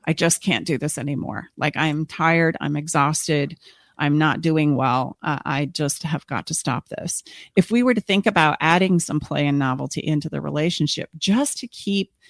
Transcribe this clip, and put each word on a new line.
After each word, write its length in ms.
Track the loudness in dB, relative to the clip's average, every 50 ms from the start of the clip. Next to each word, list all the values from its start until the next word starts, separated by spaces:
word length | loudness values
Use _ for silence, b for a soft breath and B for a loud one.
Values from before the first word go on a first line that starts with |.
| -2
"I 80 | -2
just 300 | 0 2 2 0 0 0
can't 240 | 0 0 0 0 0
do 120 | 0 -2 -2
this 200 | -2 -4 -4 -4
anymore. 500 | -4 -4 -4 -4 -4 -6 -8 -10 -10 -12 _
Like, 200 | -4 -4 -2 0
I'm 300 | 0 0 0 0 -2 -4
tired, 500 | -4 -2 0 2 4 4 4 4 2 0 -2
I'm 160 | -2 -2 -2
exhausted, 840 | -2 -2 0 2 2 2 2 0 0 0 0 0 0 0 -2 -6 -12 b b b b b b b b
I'm 200 | 2 2 4 4
not 220 | 4 2 2 2
doing 360 | 0 2 2 4 4 4 4
well. 400 | 2 2 2 2 0 -2 -4 -6 _
Uh, 160 | -4 -4 -4 -4 -4
I 220 | -2 -2 -2 -2
just 360 | -2 -2 -2 -2 -2 -2 -4 -4
have 220 | -4 -4 -4 -4
got 200 | -4 -6 -6 -4 -4
to 60 | -6
stop 340 | -4 -2 -2 -4 -4 -4 -8
this." 340 | -10 -8 -6 -6 -6 -8 -10 B B B B B B
If 140 | 2 4 4
we 120 | 4 2
were 120 | 4 4 2
to 60 | 2
think 260 | 0 0 0 2 2
about 300 | 2 4 4 4 4 2 2
adding 380 | 2 4 4 4 4 4 2 2
some 200 | 2 0 -2 -4
play 260 | -4 -2 -2 -2 0
and 120 | 0 2 0
novelty 420 | 0 0 -2 -4 -6 -6 -6 -6
into 280 | -2 -2 -2 -2 -2 -4
the 120 | -6 -6
relationship 680 | -6 -4 -2 -2 0 0 0 0 -2 -2 -2 -4 -8 -10 -10 -6
just 400 | 0 0 2 2 2 0 -4 -8
to 80 | -12 -14
keep, 440 | -14 -10 -6 -4 -2 -2 -2 -4 _ _ b